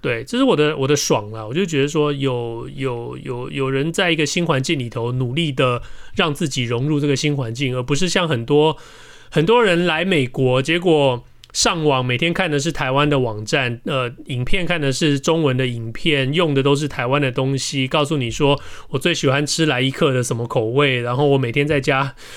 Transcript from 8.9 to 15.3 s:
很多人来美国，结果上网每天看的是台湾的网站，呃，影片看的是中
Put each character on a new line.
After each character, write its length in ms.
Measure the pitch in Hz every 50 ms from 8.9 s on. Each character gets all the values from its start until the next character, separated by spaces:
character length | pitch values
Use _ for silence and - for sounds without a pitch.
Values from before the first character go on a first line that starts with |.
| - - - - - - - -
很 160 | - 160 151
多 180 | 175 226 247 233
人 220 | 196 175 170 175
来 180 | 175 156 156 175
美 220 | 190 190 151 127
国， 380 | 120 - - 131 127 127 131 135
结 160 | 156 160 175
果 440 | 175 185 160 151 143 135 123 120 - - - - - - -
上 320 | - - 233 190 165 156
网 200 | 151 139 131 127
每 120 | 127 123 123
天 160 | 165 170 170
看 180 | - 190 170
的 80 | 147 143
是 100 | 135 170
台 220 | 151 - 147 131
湾 180 | 131 139 147 147
的 80 | 143 135
网 260 | 127 113 107 104 107
站， 340 | - - 143 131 123 120 113 -
呃， 260 | - 147 131 123 120 135 - 311
影 180 | - 139 123 127
片 220 | - - 196 175
看 160 | 151 175 170
的 100 | 147 139
是 260 | 131 - 170 156 143 139
中 240 | - -